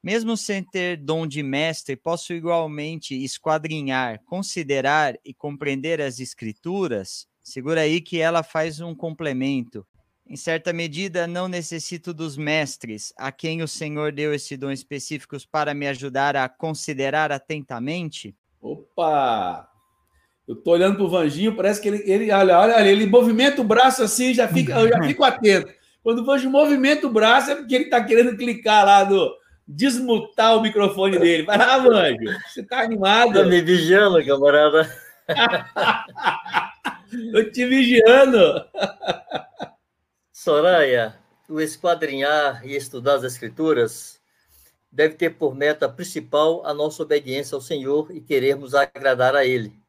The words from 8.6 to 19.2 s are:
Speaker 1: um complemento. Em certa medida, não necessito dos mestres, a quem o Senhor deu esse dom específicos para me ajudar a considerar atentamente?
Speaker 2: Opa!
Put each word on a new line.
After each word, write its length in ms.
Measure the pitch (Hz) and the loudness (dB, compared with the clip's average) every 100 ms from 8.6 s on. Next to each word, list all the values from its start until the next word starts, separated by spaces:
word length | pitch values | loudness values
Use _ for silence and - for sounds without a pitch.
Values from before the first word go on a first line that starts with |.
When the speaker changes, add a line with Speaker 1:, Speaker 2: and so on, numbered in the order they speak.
| 165 151 | -6 -8
Speaker 1:
um 160 | 170 156 | -14 -10
complemento. 880 | 170 156 156 127 135 135 117 107 98 _ _ _ _ | -12 -8 -6 -4 -4 -4 -8 -14 -20 _ _ _ _
Em 120 | 143 | -12
certa 340 | - 165 170 | -6 -6 -4
medida, 560 | 170 165 147 196 175 170 | -6 -8 -8 -6 -6 -6
não 220 | 175 185 | -6 -6
necessito 640 | 175 160 165 - 175 175 | -8 -10 -12 -12 -12 -12
dos 240 | 160 160 139 | -10 -10 -8
mestres, 760 | 151 156 139 - 120 107 - - | -4 -2 -4 -8 -14 -14 -16 -12
a 120 | 135 | -12
quem 320 | - 165 160 | -10 -8 -8
o 60 | 160 | -8
Senhor 460 | - 156 151 151 | -10 -10 -6 -6
deu 200 | 143 151 | -4 -6
esse 220 | 147 - 139 | -6 -8 -12
dom 160 | 139 | -10
específicos 760 | 135 - 143 - 151 - 143 - | -10 -12 -14 -12 -14 -14 -18 -8
para 280 | 156 147 | -4 -4
me 120 | 143 143 | -4 -6
ajudar 480 | 131 139 131 143 139 | -8 -6 -2 -2 0
a 100 | 127 | -4
considerar 840 | _ 160 156 - 156 139 147 156 | _ -10 -8 -10 -6 -2 -2 -2
atentamente? 1000 | 139 _ 156 135 120 127 170 165 - 104 - _ _ | -4 _ -12 -10 -10 -8 -8 -10 -12 -18 -20 _ _
Speaker 2:
Opa! 1040 | - 151 _ - 165 147 | -14 -14 _ -4 -2 0